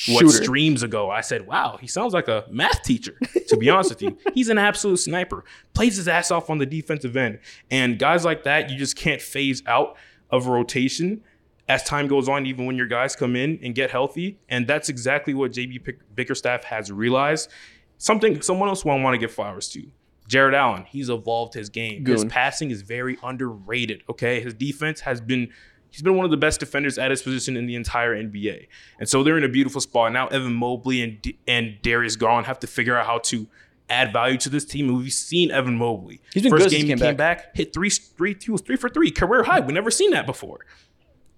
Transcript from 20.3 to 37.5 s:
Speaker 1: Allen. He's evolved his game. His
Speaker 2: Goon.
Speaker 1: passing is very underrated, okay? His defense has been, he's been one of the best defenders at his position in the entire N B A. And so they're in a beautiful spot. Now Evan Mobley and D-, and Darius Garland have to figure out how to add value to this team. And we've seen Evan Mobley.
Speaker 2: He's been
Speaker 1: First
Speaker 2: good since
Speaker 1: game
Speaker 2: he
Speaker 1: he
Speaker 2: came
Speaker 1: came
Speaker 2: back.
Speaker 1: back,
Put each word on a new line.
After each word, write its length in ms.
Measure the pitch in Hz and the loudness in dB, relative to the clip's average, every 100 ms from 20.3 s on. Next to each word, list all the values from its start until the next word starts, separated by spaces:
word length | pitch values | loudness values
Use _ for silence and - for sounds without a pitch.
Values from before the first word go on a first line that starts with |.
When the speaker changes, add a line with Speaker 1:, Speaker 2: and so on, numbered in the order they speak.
| 123 135 139 | 4 4 4
Speaker 1:
Allen. 300 | 131 98 95 | 2 0 -6
He's 220 | 139 127 | -8 -6
evolved 460 | 117 110 117 117 117 | -4 -2 -4 -4 -10
his 160 | 104 | -10
game. 340 | 107 113 104 127 | -8 -8 -4 0
His 160 | 117 107 | 2 2
Speaker 2:
Goon. 40 | |
Speaker 1:
passing 400 | 120 131 143 151 | 2 0 0 -6
is 120 | 113 | -6
very 340 | 98 120 127 127 | -8 -8 -6 -6
underrated, 800 | 123 127 127 107 98 123 117 104 - | -8 -6 -6 -8 -6 -4 -4 -6 -10
okay? 300 | 113 120 123 | -4 -2 -2
His 100 | 123 | -4
defense 480 | 110 139 143 151 151 | -6 -6 -4 -4 -4
has 180 | - 123 | -6 -6
been, 260 | 113 127 120 - - _ _ | -2 -2 -4 -8 -20 _ _
he's 120 | - | -4
been 120 | 151 190 | 2 2
one 120 | 185 | 4
of 40 | |
the 60 | 151 | 2
best 240 | 151 156 | 2 0
defenders 380 | 143 156 147 117 | -4 -2 -2 0
at 120 | 131 | 0
his 120 | 131 | -2
position 340 | 131 131 120 127 | -2 -4 -4 -4
in 100 | 120 | -4
the 80 | 120 | -6
entire 380 | 117 120 117 110 | -4 -2 0 -2
N 140 | 110 | -4
B 200 | 104 101 | -6 -6
A. 180 | - - - - - | -6 -12 -20 -20 -10
And 80 | 107 | 0
so 140 | 135 | 2
they're 160 | 139 160 | 4 4
in 60 | 135 | 2
a 40 | |
beautiful 320 | 123 135 139 | 2 2 0
spot. 320 | - 120 113 | -2 2 2
Now 140 | 120 131 | 2 0
Evan 240 | 139 127 | -2 -2
Mobley 480 | 117 120 123 120 127 | -2 -2 -2 -2 -2
and 200 | 117 107 | -2 -6
D-, 160 | 123 - - | -10 -8 -2
and 300 | 120 113 104 | 0 -2 -4
Darius 340 | 120 117 117 110 | 0 2 0 0
Garland 300 | 113 120 110 | 2 2 0
have 140 | 131 | -6
to 60 | 110 | -6
figure 320 | - 120 123 | -4 0 0
out 80 | 110 | 0
how 100 | 117 | -2
to 300 | - 120 107 _ _ _ - | -2 -4 -6 _ _ _ -2
add 240 | 120 127 | 0 2
value 240 | 110 123 131 | 2 0 0
to 120 | 135 | -2
this 160 | 143 147 | -4 -4
team. 240 | 143 143 | -4 0
And 80 | 127 | 0
we've 120 | 131 | -2
seen 400 | - - 170 175 | -6 -2 0 2
Evan 260 | 135 127 120 | 2 0 0
Mobley. 420 | 117 107 90 - _ - | 0 -2 -8 -20 _ 2
Speaker 2:
He's 80 | |
been 80 | 240 | 6
Speaker 1:
First 140 | 156 190 | 8 6
Speaker 2:
good 60 | |
since 100 | 151 | 4
Speaker 1:
game 40 | 151 | 2
Speaker 2:
he 0 | |
Speaker 1:
he 40 | |
Speaker 2:
came 60 | 127 | 2
Speaker 1:
came 180 | 123 123 | 2 4
Speaker 2:
back. 220 | 151 170 | 2 2
Speaker 1:
back, 100 | - | -4